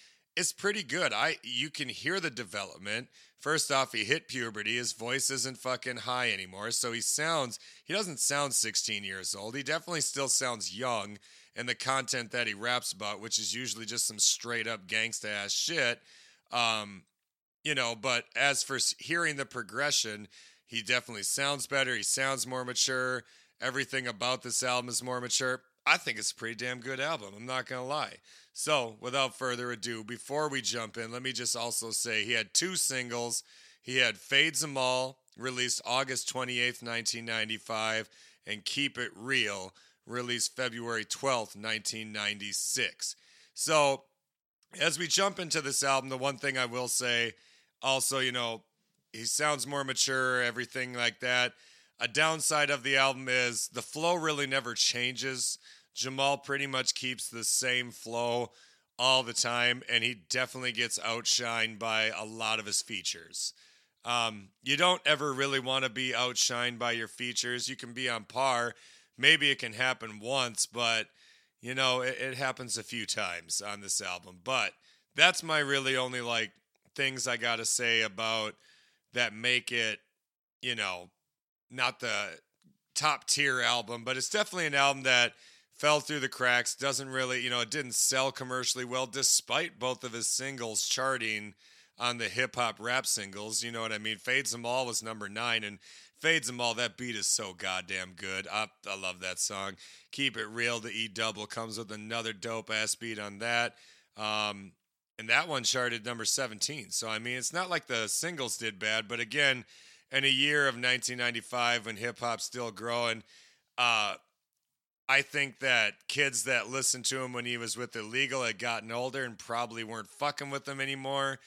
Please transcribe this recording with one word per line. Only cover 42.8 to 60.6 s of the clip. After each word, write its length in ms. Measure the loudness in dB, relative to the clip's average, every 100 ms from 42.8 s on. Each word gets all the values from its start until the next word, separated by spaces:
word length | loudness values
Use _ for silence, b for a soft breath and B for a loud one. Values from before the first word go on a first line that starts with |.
| 0 -2 -8 -8 b b b
So, 500 | b 2 4 4 2 _ _ _ _ _ _ _ 0
as 200 | 0 2
we 80 | 2
jump 320 | 4 2 0
into 240 | -2 0
this 200 | 0 2
album, 280 | 4 4 2
the 80 | -2
one 180 | -2 0
thing 220 | 0 0
I 80 | 0
will 220 | 0 0
say, 440 | 0 2 2 2 -2 b b b b
also, 380 | 2 4 4 2
you 140 | 2
know, 320 | 0 -2 -4 _ _ _ _ _
he 120 | -6
sounds 420 | -2 2 2 2 -2
more 160 | -2
mature, 600 | 0 2 2 4 2 2
everything 500 | 2 0 -4 -4 -4
like 280 | 0 0 2
that. 340 | 2 4 2 -2 B B B B
A 80 | 0
downside 640 | 4 4 4 2 4 4
of 120 | 2
the 140 | 4 6
album 320 | 6 2 0
is 380 | 2 2 0 -4
the 140 | -6
flow 320 | -6 0 2
really 320 | 2 2 0 0
never 280 | 0 0
changes. 840 | 2 2 2 0 -2 -4 -2 -2 -4 B B B
Jamal 440 | -6 -4 2 2 2
pretty 280 | -2 -4 -2
much 280 | 0 0
keeps 340 | 0 -2 -6 -8
the 160 | -4
same 460 | 0 2 2 0 -2
flow 600 | -8 -6 -2 0 0 -2 B B B B 0
all 240 | 4 4
the 120 | 2
time, 480 | 0 2 4 2 2 2
and 120 | 2
he 120 | 2
definitely 580 | -2 -4 -2 -2 -2